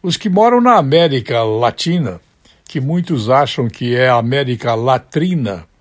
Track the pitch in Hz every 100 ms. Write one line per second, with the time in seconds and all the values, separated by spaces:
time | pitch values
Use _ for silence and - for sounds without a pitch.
0 | 185 165 220 185 226 240 240 226 139 160
1 | 170 135 110 120 113 110 120 - 170 175
2 | 120 87 _ _ _ _ - - 135 175
3 | 175 147 107 131 139 - 120 - 123 123
4 | 127 120 117 135 135 120 120 113 123 127
5 | - 156 180 175 113 92 80 _